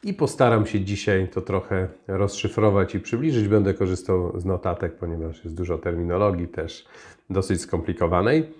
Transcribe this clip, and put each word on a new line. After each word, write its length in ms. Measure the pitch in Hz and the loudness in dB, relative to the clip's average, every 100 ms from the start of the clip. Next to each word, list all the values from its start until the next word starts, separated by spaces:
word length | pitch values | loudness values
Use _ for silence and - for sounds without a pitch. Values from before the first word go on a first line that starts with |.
i 120 | 208 | -6
postaram 520 | 196 147 - 123 113 107 | -2 -2 4 4 4 2
się 140 | 107 | 0
dzisiaj 480 | 95 101 - 95 92 | -2 -2 2 2 2
to 120 | - | -4
trochę 480 | - 92 - 95 95 - - | -2 -4 0 -2 -2 -6 -6
rozszyfrować 840 | 95 98 - 104 - 107 98 92 | 0 0 0 -4 4 4 4 2
i 60 | 95 | -2
przybliżyć. 480 | - 117 156 127 101 | -4 -2 0 2 4
Będę 260 | 104 98 | 4 4
korzystał 640 | 95 95 90 - 92 87 - | 2 0 0 0 0 0 -4
z 40 | |
notatek, 520 | 87 90 95 87 90 - | -2 -2 -2 -2 -4 -6
ponieważ 480 | 87 82 82 80 | -6 -6 -6 -8
jest 120 | 85 82 | -12 -8
dużo 220 | 90 82 | -4 -2
terminologii 720 | 87 85 85 87 104 87 85 | -2 -2 0 2 2 0 -4
też 380 | - 82 - - - - - _ | -6 -8 -10 -20 -20 -20 -20 _
dosyć 300 | 95 95 90 | -2 0 -2
skomplikowanej. 960 | - 87 - 90 85 87 104 156 156 - | -2 -4 -4 0 2 2 4 2 0 -10